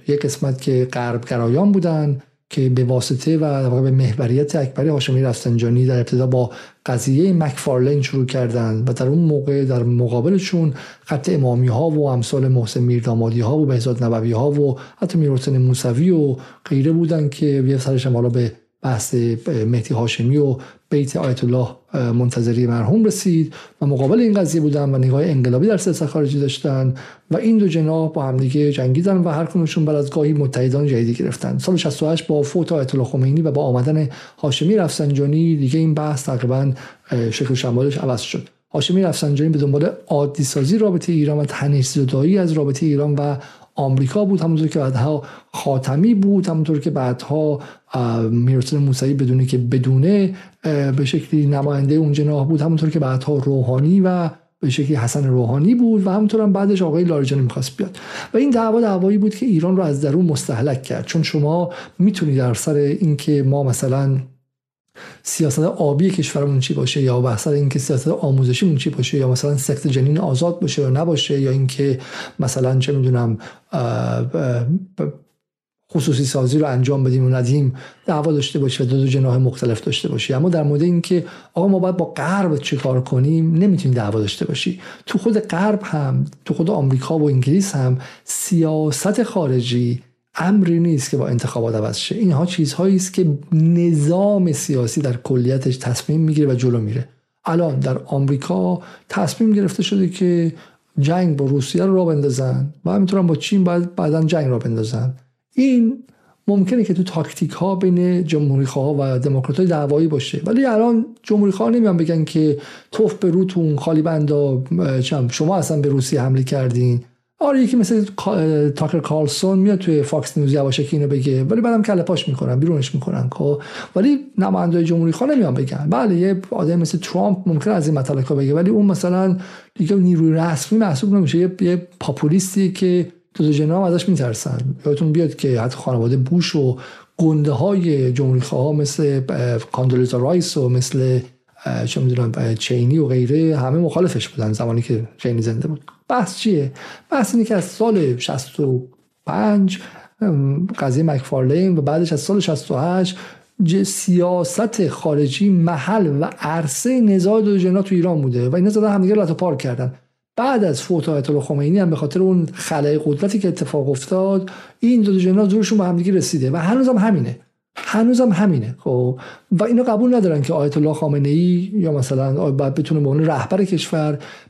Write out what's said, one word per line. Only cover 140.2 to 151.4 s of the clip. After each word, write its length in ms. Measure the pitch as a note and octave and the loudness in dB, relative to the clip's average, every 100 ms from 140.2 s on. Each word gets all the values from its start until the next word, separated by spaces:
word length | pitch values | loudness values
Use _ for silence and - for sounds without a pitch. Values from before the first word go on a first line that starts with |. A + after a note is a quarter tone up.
| C3 F3+ F3 D3+ | 0 0 0 -2
و 120 | B2+ | 0
مثل، 500 | B2 B2 C3+ C3 B2+ - _ _ _ C3+ | 0 0 0 0 0 -2 _ _ _ -8
اه، 200 | A#2+ A#2+ | -6 -4
چه 160 | C#3 | -2
می‌دونم، 300 | C3 B2 A#2 A#2+ | 0 0 -2 -2
اه، 180 | A#2 A#2 | -2 -2
چینی 420 | - B2 A#2+ D#3+ | -2 0 2 2
و 100 | C3+ | 2
غیره 500 | B2+ B2 D3 D#3+ D3 | 0 2 2 2 0
همه 220 | B2+ D#3+ | 0 0
مخالفش 500 | E3 D#3+ F#3 A#2 - | 0 0 0 -2 -6
بودن 240 | C3+ A2 | -4 -4
زمانی 280 | G#2+ A#2 A#2 | -2 -2 -2
که 260 | A#2+ A2+ A#2 - | -2 -4 -4 -6
چینی 240 | B2 A#2 | -4 -2
زنده 260 | A2+ A2+ D#3 | -2 -4 -4
بود. 140 | D3 - - - | -6 -10 -20 -4
بحث 240 | B3 F3+ - | -2 -2 -4
چیه؟ 340 | A3+ E3 C3+ - - - - | 0 0 -2 -8 -20 -20 -6
بحث 240 | C#4+ A3 A#3 | -2 0 0
اینه 100 | A3 | 0
که 100 | G3+ | 0
از 80 | |
سال 540 | - - A3+ G#3 C#3+ B2 | -2 -2 0 2 0 -2
شصت 420 | - C3+ - - | -4 -6 -8 -4
و 280 | C#3 B2+ B2+ _ _ _ - | -2 -2 -4 _ _ _ -6
پنج، 540 | F#3 G#3+ G#3 F#3+ F#3 - - - - | -2 2 2 2 -2 -14 -20 -20 -6
ام، 460 | G#3+ D3 C#3 C#3+ F#3 A3+ | -2 0 0 -2 -4 -4
قضیهٔ 260 | C#3 B2+ D#3+ | -2 0 0
مکفارلین 720 | C#3 - C3+ | -2 -2 -2